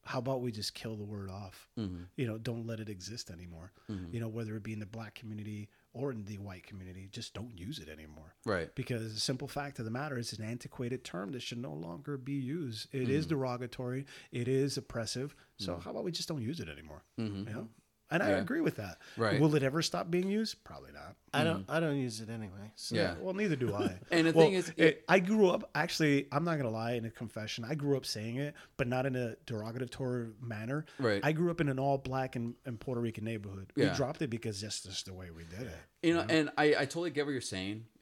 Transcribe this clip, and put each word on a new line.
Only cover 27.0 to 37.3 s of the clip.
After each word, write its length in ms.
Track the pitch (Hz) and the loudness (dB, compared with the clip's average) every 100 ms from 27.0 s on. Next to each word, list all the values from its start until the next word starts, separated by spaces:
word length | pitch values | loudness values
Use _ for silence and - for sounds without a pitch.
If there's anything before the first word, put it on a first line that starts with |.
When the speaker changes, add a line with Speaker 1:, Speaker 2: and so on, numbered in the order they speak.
| 113 | -2
Speaker 1:
a 40 | |
confession, 540 | - 117 - 107 - | -6 -8 -6 -6 -6
I 100 | 117 | -4
grew 220 | 151 143 135 | -2 2 2
up 80 | |
saying 320 | - 110 110 123 | 0 -4 -4 -2
it, 180 | 147 - - - | -4 -6 -18 -2
but 100 | 123 | 0
not 180 | 127 135 | 2 2
in 100 | 127 | 0
a 200 | 120 110 - | -2 -4 -6
derogatory 840 | 113 107 117 127 - 131 123 117 104 | -6 -4 -4 -6 -4 -2 -2 -4 -8
manner. 440 | 120 107 110 143 160 - | -8 -6 -2 -4 -4 0
Speaker 2:
Right. 240 | 123 101 | 2 4
Speaker 1:
I 80 | 143 | 4
grew 180 | 156 175 | 4 2
up 120 | 170 | 4
in 60 | 147 | 2
an 80 | 131 | 2
all 180 | 139 139 | 2 2
black 400 | 135 131 131 127 | 0 -2 0 -2
and, 180 | 117 - - | -4 -6 -8
and 120 | 113 | -6
Puerto 220 | - 123 | -4 0
Rican 240 | 117 110 | 0 -2
neighborhood. 480 | 107 113 101 98 95 | -4 -4 -6 -10 -6
We 100 | - | 2
Speaker 2:
Yeah. 100 | 110 92 | 4 4
Speaker 1:
dropped 240 | 131 156 | 0 0
it 80 | 143 | -2
because 320 | 113 113 98 | -2 -4 -4
that's 220 | 107 - | -6 -8
just 240 | 95 92 - | -6 -8 -8
the 80 | |
way 160 | 92 87 | -12 -12
we 140 | 82 | -14
did 180 | 82 92 | -12 -10
it. 120 | 123 80 - _ | -10 -10 -16 _
Speaker 2:
You 100 | 165 | 4
know, 60 | 170 | 4
Speaker 1:
You 60 | 117 | 6
know? 60 | |
Speaker 2:
and 160 | 160 147 - | 4 4 4
I, 60 | 151 | 6
I 180 | 147 | 6
totally 260 | 139 165 175 | 4 0 -2
get 140 | 143 | 0
what 80 | 147 | 0